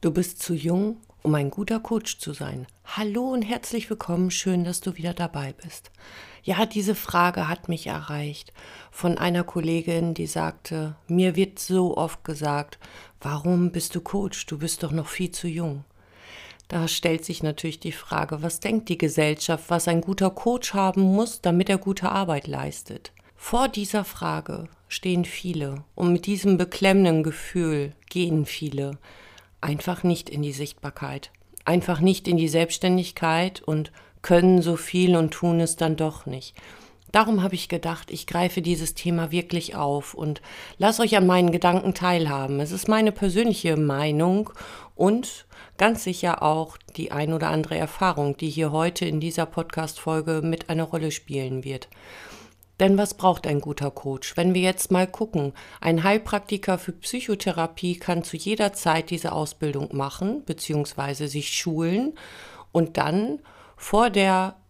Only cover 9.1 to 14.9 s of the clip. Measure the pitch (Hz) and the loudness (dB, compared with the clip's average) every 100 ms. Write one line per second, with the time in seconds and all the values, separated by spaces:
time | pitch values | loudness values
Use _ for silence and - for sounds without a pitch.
9.1 | 170 175 175 175 - 160 165 165 165 170 | 2 2 0 0 -2 -2 -2 0 0 0
10.1 | 165 165 165 160 160 - 160 156 151 _ | -2 -4 -2 -4 -6 -8 -6 -6 -8 _
11.1 | 170 185 165 190 - - 185 180 - 160 | 2 4 4 0 0 -2 0 2 0 -4
12.1 | - - 151 151 147 147 - - - - | -4 -10 -4 -2 -2 -4 -12 -20 -20 -20
13.1 | _ 139 147 156 180 175 175 - 175 175 | _ -8 -4 2 2 2 0 -4 -6 -4
14.1 | 202 196 - - 156 160 - 165 | -4 -4 -6 -10 -6 -6 -4 -4